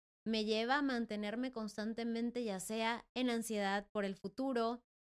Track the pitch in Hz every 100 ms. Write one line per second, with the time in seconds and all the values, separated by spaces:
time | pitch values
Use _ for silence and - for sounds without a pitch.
0 | _ _ 214 220 214 220 233 277 277 240
1 | 226 208 208 226 262 247 214 214 214 233
2 | 233 226 240 240 226 190 185 220 226 233
3 | - 240 254 233 226 214 196 202 202 214
4 | 196 190 196 - 269 240 226 240 - _